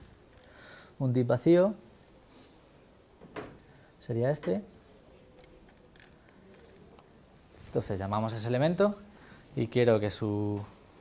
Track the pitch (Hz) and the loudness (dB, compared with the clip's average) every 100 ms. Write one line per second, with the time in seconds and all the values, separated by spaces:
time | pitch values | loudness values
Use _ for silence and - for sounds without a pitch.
0 | - - - - - - - - - - | -20 -20 -20 -20 -20 -20 -20 -20 -20 -6
1 | 135 123 123 123 165 175 190 214 - - | -2 0 2 2 4 6 4 0 -12 -20
2 | - - - - - - - - - - | -20 -20 -20 -20 -20 -20 -20 -20 -20 -20
3 | - - - - - - - - - - | -20 -20 -18 -14 -14 -16 -20 -20 -20 -16
4 | - 117 127 151 175 196 196 - - - | -6 -2 0 -2 -2 -4 -6 -16 -20 -20
5 | - - - - - - - - - - | -20 -20 -20 -20 -20 -20 -20 -20 -20 -20
6 | - - - - - - - - - - | -20 -20 -20 -20 -20 -20 -20 -20 -20 -20
7 | - - - - - - - 131 - 95 | -20 -20 -20 -20 -20 -20 -8 -6 -4 -4
8 | 98 104 113 110 110 123 156 175 208 208 | -2 -2 -2 -4 -2 0 0 2 0 0
9 | - - - - - - 117 123 120 110 | -12 -20 -20 -20 -12 -6 -2 2 4 4
10 | 104 - 107 104 104 104 101 - - - | 2 -4 -2 -2 -2 -4 -8 -18 -20 -20